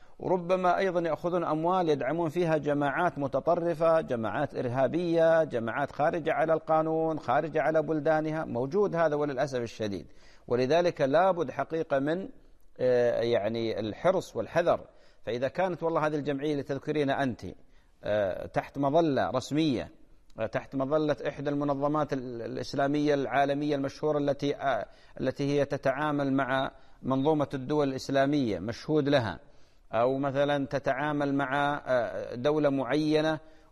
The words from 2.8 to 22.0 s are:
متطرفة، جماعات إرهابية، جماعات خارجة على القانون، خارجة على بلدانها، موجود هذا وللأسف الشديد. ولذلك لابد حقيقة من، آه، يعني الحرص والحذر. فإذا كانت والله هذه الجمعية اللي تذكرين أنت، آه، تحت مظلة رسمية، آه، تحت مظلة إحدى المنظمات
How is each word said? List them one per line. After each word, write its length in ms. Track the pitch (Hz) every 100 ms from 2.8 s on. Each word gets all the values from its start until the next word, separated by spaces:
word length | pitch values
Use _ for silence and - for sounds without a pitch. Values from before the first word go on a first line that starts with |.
| 143 143 175 139
متطرفة، 840 | 135 135 160 170 170 156 165 160
جماعات 540 | 151 117 110 117 143
إرهابية، 920 | - 127 131 127 156 175 165 160 165
جماعات 480 | 151 120 113 131 139
خارجة 400 | - 156 175 147
على 200 | 139 160
القانون، 640 | 160 - 160 160 160 160 151
خارجة 440 | - 139 160 151
على 200 | 143 160
بلدانها، 640 | 151 156 156 156 156 156
موجود 500 | 117 117 139 196 190
هذا 220 | 165 160 147
وللأسف 440 | 147 127 143 123
الشديد. 460 | 117 - 107 90 - - - - -
ولذلك 520 | 123 131 165 175 -
لابد 500 | 135 151 190 170 127
حقيقة 480 | - - 160 - 139
من، 300 | 143 180 - - - - - -
آه، 400 | 127 120 120 117
يعني 600 | 117 113 107 113 113 95
الحرص 560 | 110 - 175 185 - 113
والحذر. 440 | 98 165 170 117 - - - - 107
فإذا 220 | 120 131
كانت 340 | - 190 165
والله 240 | 165 160 151
هذه 80 |
الجمعية 380 | 151 139 139 151
اللي 100 | 143
تذكرين 480 | 127 135 151 147 135
أنت، 300 | 135 135 - 90 - - - - _
آه، 420 | - 104 95 - -
تحت 320 | 143 - 139
مظلة 520 | 139 165 160 127 87
رسمية، 600 | 127 - 147 160 107 - - - - - -
آه، 80 | 110
تحت 300 | 104 - 139
مظلة 400 | 135 156 151 139 143
إحدى 220 | 143 143
المنظمات 600 | 143 143 139 147 151